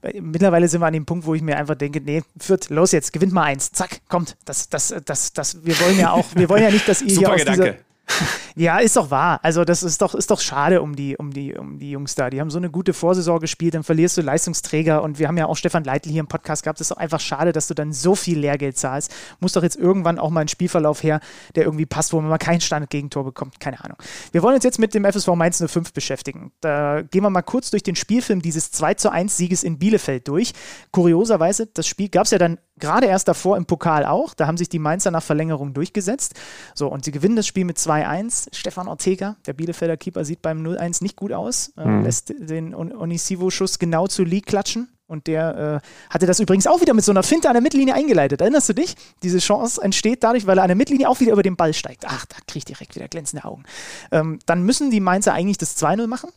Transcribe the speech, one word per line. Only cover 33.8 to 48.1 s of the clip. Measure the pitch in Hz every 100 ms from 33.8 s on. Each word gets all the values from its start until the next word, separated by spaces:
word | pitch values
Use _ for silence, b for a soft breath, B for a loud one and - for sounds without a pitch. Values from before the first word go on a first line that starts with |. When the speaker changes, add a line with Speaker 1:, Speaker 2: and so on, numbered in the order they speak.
| 175 156 143
Speaker 1:
auch. | 165 311
Da | - 151
haben | 165
sich | 175
die | 170
Mainzer | 151 170 196
nach | 165
Verlängerung | - 151 160 156 143
durchgesetzt. | 135 156 - 185 269 - B B B B
So, | - 143
und | 139 135
sie |
gewinnen | 147 170 226
das | 208
Spiel | -
mit | 180 165
zwei | - 151 151
eins. | 170 220 - -
Stefan | - 208 202 185
Ortega, | 160 - 185 196 214 -
der |
Bielefelder | 135 165 170 170 160
Keeper, | - 180 151
sieht | 165
beim | 165 160
null | 160 175
eins | 170 175
nicht | 196 -
gut | 202
aus. | - 226 254 - -
Äh, | 160
Speaker 2:
Mhm. | 104
Speaker 1:
lässt | 107 117 - 294
den | 160 160 160 175
On-, | 165
Onisivo-Schuss | 226 165 170 - 185 185 - 190 -
genau | 170 165 190
zu | -
Lee | 180 185
klatschen. | - 202 208 226 247 _ _
Und | 160 143
der, | 156 165 - 151 151
äh, | - - -
hatte | - 180
das | 180
übrigens | 214 190 -
auch | 339
wieder | 339
mit | 226 202
so |
einer | 196
Finte | 175 320 311
an |
der | 240
Mittellinie | 262 269 262 254
eingeleitet. | 302